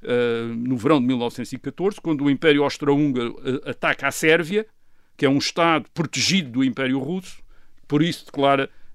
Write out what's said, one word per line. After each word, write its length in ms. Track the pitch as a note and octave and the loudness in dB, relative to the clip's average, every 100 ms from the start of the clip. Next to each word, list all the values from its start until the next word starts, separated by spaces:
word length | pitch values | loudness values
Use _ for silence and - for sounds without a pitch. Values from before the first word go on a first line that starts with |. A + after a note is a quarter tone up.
eh, 520 | - A#2+ A#2+ A#2 A#2 A#2 | -2 0 0 -2 -4 -6
no 220 | B2 B2+ | -4 0
verão 240 | G2+ D3+ | 2 2
de 40 | B2 | 2
mil 120 | B2+ | 0
novecentos 340 | A#2 A#2+ A#2 | -2 -4 -10
e 60 | C3 | -8
catorze, 420 | C#3 - F#3 G3 | -10 -4 -4 -4
quando 220 | E3 D3 | -4 -2
o 60 | C#3+ | 0
Império 340 | C3 E3 D3 | 2 4 4
Austro-Húngaro, 760 | C#3+ - C#3+ C#3 D3+ B2+ A#2 - | 2 0 0 2 2 0 -4 -6
eh, 280 | C3+ C#3 C#3+ | -6 -6 -6
ataca 360 | A#2+ D#3+ C3 C#3 | -4 -2 0 -2
a 40 | |
Sérvia, 540 | - D#3+ E3 D#3+ G#3 G#3+ _ - - _ - | 0 4 4 2 -4 -4 _ -20 -20 _ 0
que 80 | C#3 | 2
é 40 | |
um 80 | C#3 | 2
Estado 480 | - - E3 D#3 - | 0 2 2 2 0
protegido 560 | - D3+ C3+ A2 F#3+ C3+ | -6 -4 -2 0 0 0
do 140 | A#2+ | 0
Império 340 | C3+ A#2+ C3 C3+ | 0 0 -2 -2
Russo, 460 | C3 F#3 - - - - - - - | -4 -8 -10 -16 -20 -20 -20 -18 -2
por 140 | D3 | 2
isso 240 | E3+ - - | 2 -2 -8
declara 440 | C#3+ C#3 C#3 C3+ - - | 0 2 4 0 -8 -18